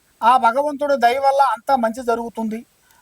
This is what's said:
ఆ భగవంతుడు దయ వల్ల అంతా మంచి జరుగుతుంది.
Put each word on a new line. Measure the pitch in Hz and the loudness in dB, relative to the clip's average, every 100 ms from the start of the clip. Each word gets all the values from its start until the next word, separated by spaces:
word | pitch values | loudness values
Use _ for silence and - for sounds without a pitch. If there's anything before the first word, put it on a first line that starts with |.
| _ - | _ -2
ఆ | 226 254 | 2 4
భగవంతుడు | 233 240 294 285 285 277 | 2 0 -4 -4 -4 2
దయ | 233 269 | 2 2
వల్ల | 269 277 | 2 2
అంతా | 269 220 - 269 | 2 0 -2 0
మంచి | 226 226 | -2 -4
జరుగుతుంది. | 240 233 233 233 220 220 247 _ _ _ | -4 -4 -6 -8 -8 -10 -14 _ _ _